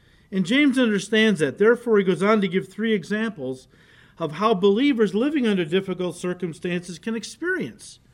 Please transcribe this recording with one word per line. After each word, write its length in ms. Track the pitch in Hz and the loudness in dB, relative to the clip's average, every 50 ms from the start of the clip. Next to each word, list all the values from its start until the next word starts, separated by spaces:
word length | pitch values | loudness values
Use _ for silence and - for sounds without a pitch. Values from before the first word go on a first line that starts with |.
| _ _ _ _ _ _ | _ _ _ _ _ _
And 120 | 208 190 180 | -4 -4 0
James 340 | 160 240 277 294 277 226 262 | 2 2 4 4 4 4 2
understands 640 | 254 226 208 196 - - 226 220 220 220 196 151 | 2 2 0 -2 -2 0 2 2 4 2 2 2
that. 180 | 156 139 - - | 0 -2 0 4
Therefore, 400 | 202 226 240 233 - 240 220 202 | 4 4 4 2 2 2 2 2
he 60 | 185 | 2
goes 180 | 180 180 151 | 2 0 2
on 180 | 190 208 226 214 | 2 2 2 2
to 80 | 196 185 | 2 0
give 200 | 170 185 190 - | -2 -2 -4 -6
three 260 | - - 220 226 220 | -6 -4 -2 -2 -2
examples 760 | 196 151 - 202 214 220 226 220 147 131 127 131 131 - _ _ _ _ _ _ _ _ _ _ - | -2 -2 -4 -6 -4 -4 -6 -6 -8 -8 -8 -8 -10 -14 _ _ _ _ _ _ _ _ _ _ -8
of 140 | 165 151 | -8 -6
how 220 | 151 156 208 226 226 | -4 0 0 0 2
believers 600 | 180 190 202 196 220 277 285 269 226 220 190 175 | 4 4 4 4 4 2 2 2 2 2 2 2
living 320 | 208 247 294 311 294 240 | 0 0 0 0 0 2
under 180 | 220 202 185 170 | 2 2 0 0
difficult 520 | 151 170 190 190 185 180 165 180 175 151 | 0 -2 -2 -2 -2 -4 -4 -6 -6 -6
circumstances 840 | - - 180 180 180 190 170 151 - - 180 175 175 180 190 175 156 | -6 -6 -6 -6 -6 -6 -8 -8 -8 -6 -6 -4 -6 -6 -10 -14 -10
can 160 | - 226 220 | -8 -8 -8
experience 840 | 226 - - - - 320 359 381 339 190 - 202 - - - - - _ _ | -8 -8 -12 -12 -8 -6 -4 -4 -4 -6 -8 -10 -14 -20 -20 -20 -20 _ _